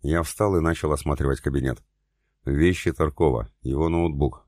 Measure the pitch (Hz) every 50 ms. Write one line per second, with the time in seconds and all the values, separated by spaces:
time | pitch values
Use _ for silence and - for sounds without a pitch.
0 | - 71 80 82 82 80 - - 107 101 98 87 80 82 82 - - 76 73 71
1 | - 73 71 69 71 69 67 - - 71 67 67 65 65 62 - - _ _ _
2 | _ _ _ _ _ _ _ _ - 67 69 71 78 90 87 - - - - -
3 | 80 76 73 - 85 76 64 57 55 - _ _ - 64 67 69 80 82 82 85
4 | 85 85 73 69 71 67 64 - _